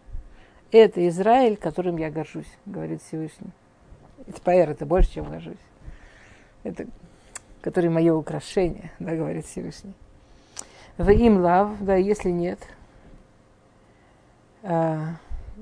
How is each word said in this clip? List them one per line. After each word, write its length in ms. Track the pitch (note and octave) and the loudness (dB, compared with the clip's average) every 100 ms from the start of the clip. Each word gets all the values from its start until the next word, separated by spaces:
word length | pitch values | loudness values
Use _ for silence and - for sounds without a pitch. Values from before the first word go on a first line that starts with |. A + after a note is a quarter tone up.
| - - - - - - - | -14 -12 -12 -20 -20 -20 4
"Это 360 | A3+ G#3+ G3 F3 | 8 8 6 0
Израиль, 500 | E3+ G3 B3+ B3 G#3 | 2 4 4 4 0
которым 400 | E3+ D#3 F3+ E3 | -4 -4 -4 -4
я 120 | D#3 | -4
горжусь", 420 | D#3 D#3 D#3+ D#3+ - G3+ | -6 -8 -10 -14 -18 -14
говорит 380 | D#3+ D#3+ D#3+ | -10 -10 -10
Всевышний. 480 | - D#3+ D#3 - F#3 - _ _ - - - - - | -10 -10 -10 -12 -20 -20 _ _ -20 -20 -20 -20 -20
Эт 160 | - | -6
паэр – 300 | - F3+ D3+ | 2 4 4
это 140 | C#3+ D3 | -2 0
больше, 260 | F3+ - | 4 2
чем 180 | D#3 D3+ | 0 -10
горжусь. 280 | E3+ F3 - _ _ - - - - - - _ _ | -12 -14 -18 _ _ -20 -20 -20 -20 -20 -20 _ _
Это, 240 | G#3+ F3 - - - - _ - - - | -12 -12 -12 -16 -20 -20 _ -20 -20 -12
который 280 | - F#3 E3+ | -6 0 2
моё 260 | E3 E3+ D#3+ | 4 4 2
украшение, 760 | D#3 D3+ - - F3 D3 E3 - | -2 -8 -6 -2 -2 -4 -14 -12
да, 160 | F3 E3 | -8 -4
говорит 300 | E3 D#3+ D3+ | -4 -6 -10
Всевышний. 480 | - E3 D#3 G3 F#3+ - - _ - _ - - - - - | -12 -12 -12 -18 -20 -20 -20 _ -20 _ -18 -18 -20 -16 -2
В 120 | F3 | 2
им 320 | G#3+ A#3 G3+ | 4 6 4
лав, 300 | F3 F3+ G#3 G#3 | 4 2 2 -2
да, 140 | G3 F#3+ | 0 2
если 340 | F#3+ G#3 F#3+ | 2 0 -2
нет, 300 | F3 F3 G3 - - - - - - _ _ _ _ _ _ _ _ _ _ _ _ _ _ G#3 | -2 -4 -6 -14 -20 -20 -20 -20 -20 _ _ _ _ _ _ _ _ _ _ _ _ _ _ -4
а, 500 | E3 E3 D#3 D#3 D#3+ - - - - | -2 0 -2 -6 -10 -10 -10 -10 -16